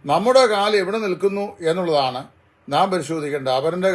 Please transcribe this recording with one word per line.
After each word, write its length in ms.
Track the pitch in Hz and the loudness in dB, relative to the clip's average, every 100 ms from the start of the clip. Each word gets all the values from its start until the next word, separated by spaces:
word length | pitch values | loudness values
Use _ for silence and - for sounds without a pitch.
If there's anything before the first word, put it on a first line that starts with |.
| 139 | -2
നമ്മുടെ 380 | 160 220 262 247 208 | 0 4 6 6 4
കാൽ 180 | 208 208 | 2 0
എവിടെ 180 | 185 220 208 | 0 -4 -4
നിൽക്കുന്നു 400 | 175 196 196 202 - 165 | -2 -2 -2 -6 -4 -2
എന്നുള്ളതാണ് 540 | 180 175 147 131 127 - _ _ _ - | -2 0 0 0 -4 -10 _ _ _ -4
നാം 140 | 143 196 | 0 0
പരിശോധിക്കേണ്ടത്, 640 | 185 139 160 147 143 131 127 | 0 -4 -6 -4 -4 -2 0
അവരുടെ 320 | 156 180 190 | 0 0 0